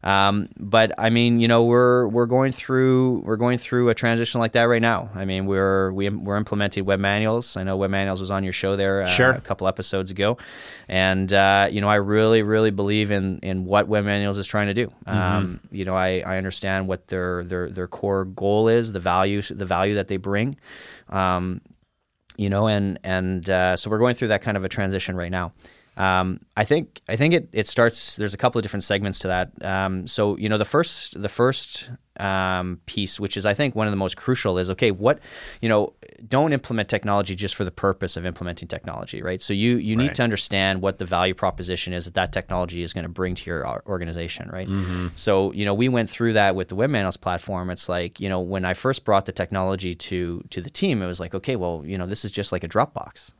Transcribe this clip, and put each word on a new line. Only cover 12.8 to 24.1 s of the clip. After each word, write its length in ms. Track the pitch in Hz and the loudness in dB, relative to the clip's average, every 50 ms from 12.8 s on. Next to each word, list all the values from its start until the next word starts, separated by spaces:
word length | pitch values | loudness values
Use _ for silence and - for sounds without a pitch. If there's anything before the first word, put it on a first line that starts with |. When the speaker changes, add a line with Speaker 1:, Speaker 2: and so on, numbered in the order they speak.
| 101 101 104 107 107 101 | 0 2 2 2 2 2
Speaker 1:
in, 260 | 104 98 95 95 92 - - | 0 0 0 0 -2 -4 -4
in 220 | 95 92 92 92 | -4 -4 -4 -2
what 220 | 90 98 104 101 - | 2 4 2 4 4
web 160 | 107 104 101 | 2 0 2
manuals 340 | 104 101 101 101 101 98 101 | 2 0 0 0 0 -2 -2
is 80 | 95 - | -4 -2
trying 200 | - 107 104 101 | -2 0 0 0
to 60 | 98 | 0
do. 140 | 110 123 - - _ - | 0 -2 -2 -6 _ -8
Speaker 2:
Mm-hmm. 120 | - 110 107 | -4 -2 0
Speaker 1:
Um, 420 | 92 92 90 92 98 90 90 - _ - | 2 2 2 2 0 -2 -6 -10 _ -12
you 140 | - 98 95 | -8 -8 -6
know, 100 | 92 92 | -2 0
I, 280 | 95 92 92 92 92 - | 0 2 2 0 0 -2
I 120 | 90 95 95 | -2 -4 -4
understand 500 | 95 95 92 - - 95 95 95 92 95 | -4 -4 -6 -4 -4 -2 -2 -2 -2 -2
what 200 | 95 92 _ _ | -4 -6 _ _
their, 360 | 95 92 90 90 90 87 87 | -6 -4 -2 -2 -4 -4 -6
their, 260 | 87 92 90 90 76 | -4 -4 -4 -4 -4
their 180 | - 95 90 85 | -6 -8 -8 -8
core 380 | - - - 101 98 95 95 | -6 -4 -2 0 0 0 0
goal 440 | 95 92 - 98 98 104 107 110 113 | -4 -6 -4 0 2 2 4 4 4
is, 220 | 113 120 117 113 104 | 4 4 2 0 -4
the 60 | 95 | -2
value, 420 | 85 90 87 92 95 98 101 101 98 | 0 2 2 4 2 2 2 -2 -2
the 220 | - - - 101 90 | -4 -6 -8 -4 -2
value 280 | - 87 95 101 104 | 0 2 2 2 2
that 120 | 104 95 - | 0 -2 -2
they 100 | 101 95 | -4 -4
bring. 380 | 95 98 101 101 113 135 139 _ _ - - - - - - - _ _ | -2 -2 -2 0 0 -2 -4 _ _ -20 -20 -20 -20 -20 -20 -20 _ _
Um, 520 | - 95 95 92 92 90 90 92 90 - _ _ - _ _ _ _ _ _ _ _ _ _ _ - - | -2 0 2 2 2 0 -2 -4 -6 -8 _ _ -20 _ _ _ _ _ _ _ _ _ _ _ -8 -4
you 120 | 104 98 | -2 0
know, 160 | 98 98 107 110 | 2 2 4 4
and, 300 | 107 101 101 98 92 - - | 2 2 0 -2 -2 -6 -4
and, 440 | 95 92 92 92 92 92 92 82 92 | -2 -2 0 0 -2 -2 -4 -2 0
uh, 260 | 95 90 92 92 92 87 | 2 2 4 2 2 0
so 140 | - 107 | -2 -2
we're 80 | 107 107 | 0 2
going 160 | 117 123 | 2 2